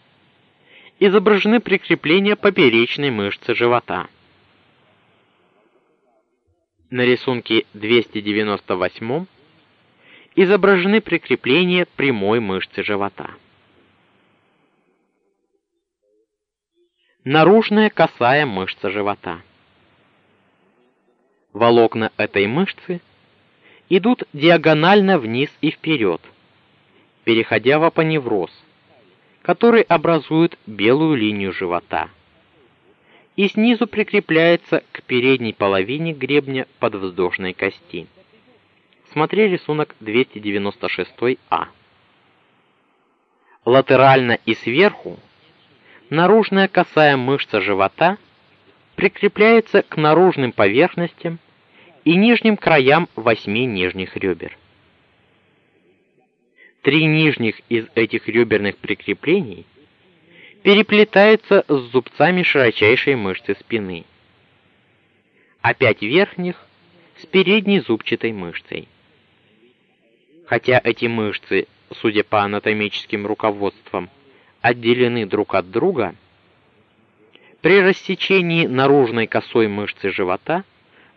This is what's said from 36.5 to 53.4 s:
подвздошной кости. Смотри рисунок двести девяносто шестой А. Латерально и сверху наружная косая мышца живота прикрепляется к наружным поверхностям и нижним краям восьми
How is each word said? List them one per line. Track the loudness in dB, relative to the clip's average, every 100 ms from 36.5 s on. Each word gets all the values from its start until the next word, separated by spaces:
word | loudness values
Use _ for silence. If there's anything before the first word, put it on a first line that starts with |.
| -6 -8 _
подвздошной | -6 -4 -8 -4 -4 -4 -8
кости. | -6 -6 -6 _ -16 -16 _ _ _ _ _ _ _ _ _ _
Смотри | -6 -2 0 0
рисунок | -2 -4 -6 -6 _
двести | -4 -2 -2 -6
девяносто | -6 -4 -6 -8 -8
шестой | -8 -10 -6 -4 -4 _
А. | -6 -6 _ _ _ _ _ _ _ _ _ _ _ _ _ _ _ _ _ _ _ 0
Латерально | 2 4 4 4 4 2 -2 -4
и |
сверху | -6 -4 0 0 0 -12 -16 _ _ _ _ _ _ _ -20 _
наружная | 0 4 4 4 0 0
косая | 0 0 2 2 2
мышца | 0 -2 -2 -4
живота | -2 -2 -2 0 -2 -2 _ _ _ _ _ _ _ -4
прикрепляется | -4 -2 -4 2 4 4 2 -2
к | -2 -2
наружным | 2 4 4 2 -4
поверхностям | 0 2 2 0 -2 -8 -8 -12 -12 _ _ _ _ _ _
и | 0 4
нижним | 4 4 2 0
краям | 2 2 4 2 0 -4
восьми | -2 -2